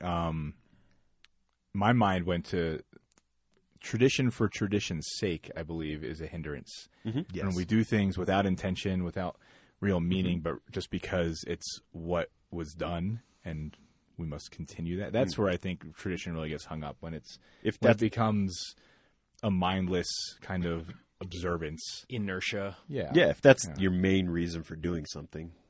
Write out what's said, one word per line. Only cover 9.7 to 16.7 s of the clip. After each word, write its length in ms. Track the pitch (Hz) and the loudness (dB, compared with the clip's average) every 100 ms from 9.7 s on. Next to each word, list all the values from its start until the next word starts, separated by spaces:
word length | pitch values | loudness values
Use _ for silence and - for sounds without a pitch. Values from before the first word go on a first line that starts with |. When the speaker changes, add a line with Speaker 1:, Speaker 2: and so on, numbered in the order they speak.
| _ | _
Speaker 1:
real 200 | 101 90 | 0 2
meaning, 380 | 85 92 90 87 | 2 2 2 0
Speaker 2:
Mm-hmm. 160 | 80 | -2
Speaker 1:
but 160 | 65 - | -6 -6
just 200 | 92 - | -8 -6
because 540 | 92 - 92 85 80 - | -6 -2 0 0 -2 -6
it's 340 | 85 - - - | -8 -8 -14 -14
what 380 | 85 82 85 85 _ _ | -10 -2 0 -2 _ _
was 220 | 85 78 | -8 -8
done 480 | 85 87 85 92 117 - _ | -6 -4 -2 -2 -4 -10 _
and 320 | 85 78 78 - _ _ _ - | -10 -8 -8 -12 _ _ _ -10
we 100 | 80 | -8
must 260 | 73 - | -8 -12
continue 460 | - 78 - 85 90 | -14 -12 -8 -6 -4
that. 140 | 101 | -2
That's 220 | 113 95 | 0 0
Speaker 2:
Mm. 40 | 98 | 0
Speaker 1:
where 120 | 98 | 0
I 60 | 87 | 0
think 360 | 92 90 80 - | -2 -6 -10 -8
tradition 360 | 95 85 90 | -6 -4 -4
really 140 | 80 78 | -6 -6
gets 140 | 76 | -8
hung 180 | - | -8